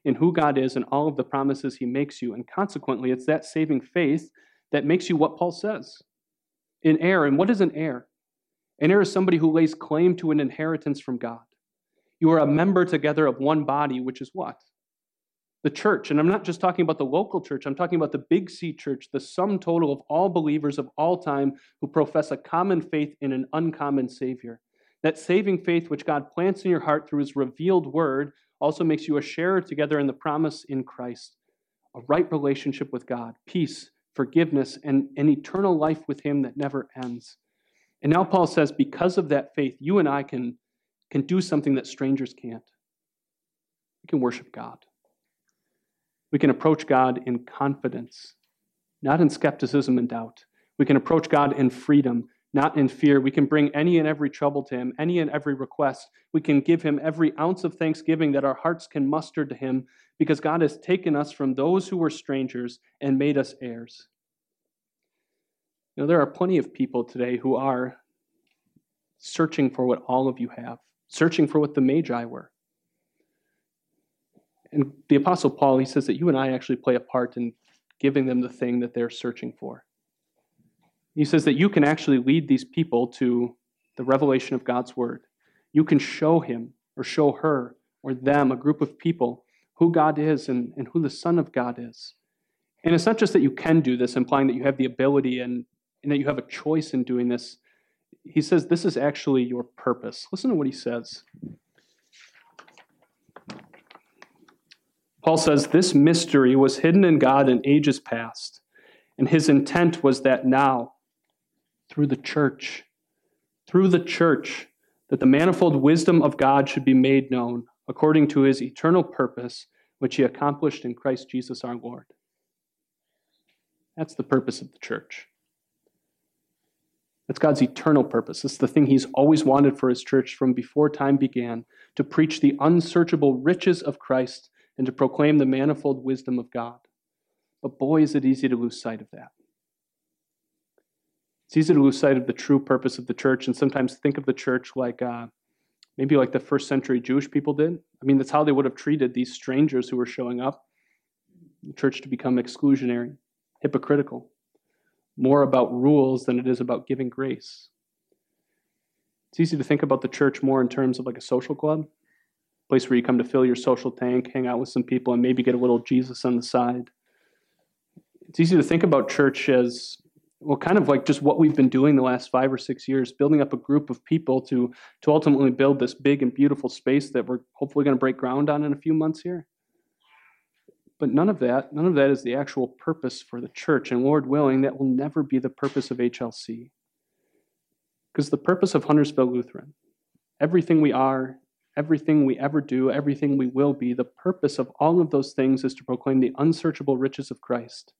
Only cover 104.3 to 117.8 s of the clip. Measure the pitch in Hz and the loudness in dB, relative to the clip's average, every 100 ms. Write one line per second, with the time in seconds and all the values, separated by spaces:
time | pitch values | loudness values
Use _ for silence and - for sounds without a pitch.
104.3 | _ _ _ _ _ _ _ _ _ - | _ _ _ _ _ _ _ _ _ 0
105.3 | 160 160 143 139 165 180 143 151 165 - | 2 4 2 4 2 4 6 6 4 2
106.3 | 143 127 135 135 131 165 185 185 151 - | 4 6 6 4 4 4 6 6 6 4
107.3 | 143 135 123 139 147 147 131 - 117 117 | 4 4 2 4 2 4 0 -4 -10 -10
108.3 | - - - _ _ _ _ _ - 135 | -14 -18 -20 _ _ _ _ _ -4 2
109.3 | 160 156 143 139 170 170 170 139 127 135 | 2 6 4 4 2 2 2 0 2 2
110.3 | 127 131 131 139 127 123 _ _ _ _ | 2 2 2 2 0 -4 _ _ _ _
111.3 | _ _ _ _ _ _ - 147 131 - | _ _ _ _ _ _ -2 -2 -2 -4
112.3 | 156 143 - - - - _ _ _ _ | 0 0 -2 -12 -14 -18 _ _ _ _
113.3 | _ _ _ _ 180 190 175 170 - 170 | _ _ _ _ 2 4 4 0 0 2
114.3 | 139 - - - _ _ _ - 123 131 | 2 -2 -12 -16 _ _ _ -6 2 4
115.3 | 139 175 175 175 143 139 165 160 170 147 | 6 4 4 4 4 4 4 4 4 4
116.3 | - 135 139 135 - 135 131 135 135 135 | 2 2 4 2 0 2 4 4 2 2
117.3 | 127 120 120 117 _ | -2 -4 -6 -10 _